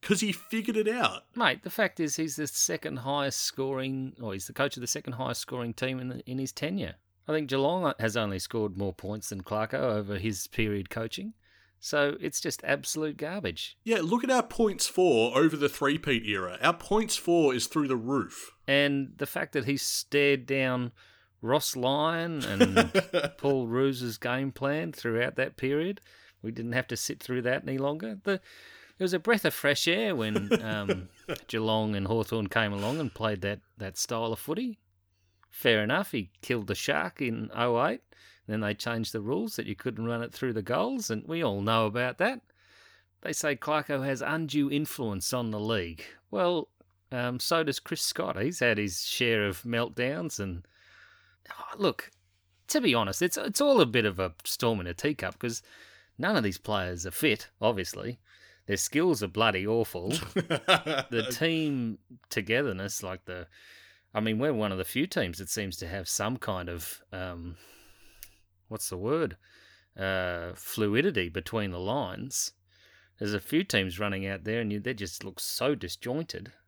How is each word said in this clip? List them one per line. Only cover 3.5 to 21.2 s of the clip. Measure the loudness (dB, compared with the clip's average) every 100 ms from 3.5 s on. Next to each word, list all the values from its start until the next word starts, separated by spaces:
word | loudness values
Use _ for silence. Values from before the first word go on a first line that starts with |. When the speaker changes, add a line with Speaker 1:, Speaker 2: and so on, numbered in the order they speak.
| -2 -2 -2 -4 -4 -6 -6
Speaker 2:
or | -6
he's | -6 -8
the |
coach | 0 0 0
of |
the | -4
second | -4 -4
highest | -6 -4 -4
scoring | -6 -4 -4
team | -4 -4 -4
in | -6
the, | -8 -8
in | -6
his | -6
tenure. | -4 -4 -2 -4 -8 _ _ -2
I |
think | -2 0
Geelong | 2 2 2 0 0
has | 0 0
only | 0 -2
scored | -4 -2 -2 0
more | -4
points | -4 -8 -8 -6
than | -10
Clarko | -4 -2 -2
over | 0 0 0 -2 -2
his | -2 -4 -6
period | -2 0 0 -4
coaching. | -6 -6 -6 -8 -10 _ _ _ _
So | -4 2 2 0
it's | -4 -4
just | -4 -4
absolute | 0 0 0 -4 -4 -4
garbage. | -6 -4 -4 -6 -10 -10
Speaker 1:
Yeah, | 0 0
look | 2 0
at | 4
our | 4
points | 2 4 2 4 -2
for | 6 8 8 6 8
over | 6 6
the | 0
three-peat | 4 2 2 2 2 2
era. | -2 -2 2
Our | 2
points | 2 2 2 2 -2
for | 4 6 6
is | 4 0
through | 0 2
the | 2
roof. | 2 0 0 -6 -16 -14 2
Speaker 2:
And | 4 4 2 -2 -4
the | -4
fact | -2 -2
that | -2 0
he | 0
stared | 0 -2 0 4 6 4 2
down | 0 2 0 -2 -6 -20 -20